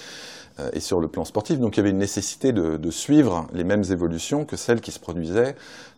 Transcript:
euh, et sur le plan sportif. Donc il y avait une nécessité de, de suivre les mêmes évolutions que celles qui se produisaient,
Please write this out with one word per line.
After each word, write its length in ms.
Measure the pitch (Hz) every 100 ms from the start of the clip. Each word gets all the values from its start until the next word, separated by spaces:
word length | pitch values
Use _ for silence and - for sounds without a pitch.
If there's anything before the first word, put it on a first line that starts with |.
| - - - - - -
euh, 100 | 71
et 80 | -
sur 180 | - 92
le 80 | 78
plan 160 | -
sportif. 360 | 80 107 - 147
Donc 180 | 117 104
il 20 |
y 0 |
avait 100 | 98
une 60 | 95
nécessité 540 | 101 - - - 135
de, 260 | 110 80 78
de 140 | 82
suivre 560 | - - 151 127 85 78
les 100 | 87
mêmes 200 | 87 104 92
évolutions 540 | 90 85 82 - 147
que 140 | 147 92
celles 240 | - 113
qui 100 | -
se 80 | -
produisaient, 560 | - 85 82 101 131 - - - -